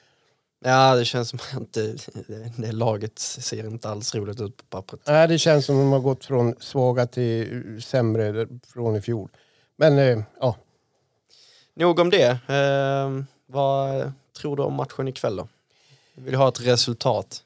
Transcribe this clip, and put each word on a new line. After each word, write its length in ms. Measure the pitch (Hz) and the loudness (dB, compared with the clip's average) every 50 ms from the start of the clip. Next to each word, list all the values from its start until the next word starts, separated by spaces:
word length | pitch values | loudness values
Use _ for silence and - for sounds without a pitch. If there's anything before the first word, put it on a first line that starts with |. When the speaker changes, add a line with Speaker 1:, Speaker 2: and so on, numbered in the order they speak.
| _ _ _ _ _ _ _ _ _ _ _ _ - | _ _ _ _ _ _ _ _ _ _ _ _ 0
Speaker 1:
Ja, 300 | 127 131 131 135 135 131 | 4 6 6 6 6 6
det 80 | 123 117 | 4 2
känns 240 | - - 123 117 - | 0 -2 -4 -4 -4
som 100 | - 120 - - 135 | -8 -12 -12 -10 -10
att 160 | 131 117 - - | -10 -12 -8 -6
det, 340 | 113 107 107 120 - - - - 104 - _ | -4 -4 -4 -6 -10 -14 -16 -16 -16 -14 _
det, 240 | 104 110 113 117 117 | -14 -12 -12 -12 -10
det 160 | 120 110 113 110 | -8 -8 -6 -4
laget 460 | 110 117 117 107 101 107 113 _ - | -2 0 0 0 -2 -6 -10 _ -8
ser 480 | - - - 127 120 - 117 107 107 | -10 -10 -8 -8 -8 -8 -8 -8 -10
inte 220 | 110 113 113 - 107 | -10 -12 -10 -8 -8
alls 260 | 104 104 110 - - | -8 -6 -8 -6 -6
roligt 260 | 110 101 101 101 113 | -4 -6 -6 -8 -8
ut 160 | 104 101 - | -8 -10 -10
på 60 | _ - _ | _ -20 _
pappret. 320 | - 95 - - - - _ | -12 -12 -12 -12 -18 -12 _
Speaker 2:
Nej, 220 | 147 151 156 165 160 | 2 6 6 6 6
det 100 | 165 156 | 6 4
känns 280 | - 165 151 147 135 | 4 6 4 4 4
som 100 | - 139 | 4 2
att 40 | 135 139 | 4 4
de 100 | 139 139 | 4 4
har 80 | 135 | 2
gått 240 | 127 139 131 - - | 2 0 -2 -2 -4
från 300 | - 139 123 120 120 - - | -2 0 2 2 2 0 -4
svaga 460 | - - - 139 127 127 123 127 123 | -12 -8 -2 0 2 2 2 2 0
till, 680 | 120 - 123 123 117 113 113 113 101 107 123 - 101 110 | -2 0 -2 -2 0 0 -2 -2 -4 -6 -10 -10 -12 -14
eh, 60 | 110 | -14
sämre 640 | 120 - - 131 117 113 110 113 107 107 107 110 113 - 120 123 _ | -12 -2 0 2 2 2 2 2 0 0 0 -4 -4 -6 -8 -20 _
från 300 | _ - 123 117 113 107 | _ -10 -4 -2 -2 -2
i 40 | 104 | -2
fjol. 280 | 98 120 117 110 95 - _ _ _ _ _ _ _ _ _ | -2 -4 -6 -6 -6 -10 _ _ _ _ _ _ _ _ _
Men, 220 | - 147 160 143 139 | 4 4 6 6 6
eh, 200 | 139 127 120 110 104 - _ - | 4 4 2 0 -2 -10 _ -2
ja. 160 | 135 123 - - _ _ _ _ _ _ _ _ _ _ _ _ _ _ _ _ _ _ _ _ _ _ _ | -2 -2 -2 -2 _ _ _ _ _ _ _ _ _ _ _ _ _ _ _ _ _ _ _ _ _ _ _
Speaker 1:
Nog 240 | - 170 175 165 170 | 0 2 2 4 4
om 120 | 170 175 | 2 4
det. 160 | 202 185 135 120 127 123 - - | 4 4 4 4 2 0 -4 -2
Eh, 760 | 139 139 139 139 139 139 135 135 139 139 139 139 135 135 139 - _ _ _ | 0 0 2 2 0 0 0 0 -2 -2 -2 -4 -6 -8 -8 -12 _ _ _
vad 680 | _ 131 139 139 135 135 135 135 135 135 135 131 139 135 _ _ _ _ - | _ -4 -2 0 0 0 0 -2 -2 -4 -4 -6 -6 -8 _ _ _ _ -10
tror 180 | - 151 143 | -8 -6 -4
du 60 | 139 139 | -2 -2
om 120 | 143 139 | -4 -2
matchen 340 | 135 131 131 - - 135 135 | -4 -6 -8 -8 -8 -8 -8
ikväll 280 | 127 - - 120 98 | -8 -4 -4 -4 -4
då? 120 | 95 90 - _ _ _ _ _ _ _ _ _ _ _ _ _ | -4 -8 -12 _ _ _ _ _ _ _ _ _ _ _ _ _
Vill 180 | 131 131 131 131 | -20 -10 -6 0
du 60 | 131 | 2
ha 100 | 139 131 | 2 2
ett 120 | - - | 2 0
resultat? 840 | 120 123 123 120 - 127 117 - - 135 110 101 - _ - - _ | 0 0 2 2 2 -2 -4 -2 -2 -2 0 -2 -4 _ -14 -18 _